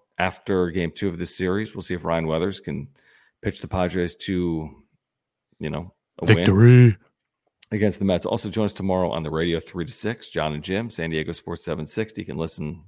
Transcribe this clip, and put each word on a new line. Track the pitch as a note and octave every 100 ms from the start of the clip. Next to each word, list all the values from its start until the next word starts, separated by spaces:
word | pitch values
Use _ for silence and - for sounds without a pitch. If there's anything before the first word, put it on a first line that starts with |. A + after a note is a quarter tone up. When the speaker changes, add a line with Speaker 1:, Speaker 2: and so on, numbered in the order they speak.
| _ -
Speaker 1:
after | F2+ - - F#2+ F2
game | F2 E2+
two | - G2+
of | E2+
this | F2 -
series. | F#2 G2 G#2+
We'll | F#2
see | -
if | F2+
Ryan | E2 E2 D#2+
Weathers | D#2+ F#2 F#2+
can | - C#2 C#2 _ _ _ _ _
pitch | G#2 -
the | -
Padres | F#2 F2+ F2+ F2 -
to, | - F#2 F2 E2 D#2 C#2+ _ _ _ _ _ _ _ _
you | D#2
know, | D2+ F2 - _ -
a |
win | E2+ G#2+
Speaker 2:
Victory. | F#2 G2 A#2 B2 A#2+ G2 _ _ _ _ _ _ -
Speaker 1:
against | G#2+ G#2+ F#2
the |
Mets. | G2 F2 -
Also | A2+ G#2+
join | A2
us | G#2
tomorrow | - G2 F#2 F2+
on | D#2+
the | D#2
radio | D#2 E2+ E2
three | - F2+
to | E2
six. | - G#2+ A#2+ -
John | - D#2
and | D2+
Jim, | D#2 F#2+ A#2
San | - E2
Diego | D#2+ D#2+
Sports | E2+ - E2+
seven | - D#2+ D#2
sixty. | - A2 -
You | F2+
can | C#2+
listen | E2 - D2+ -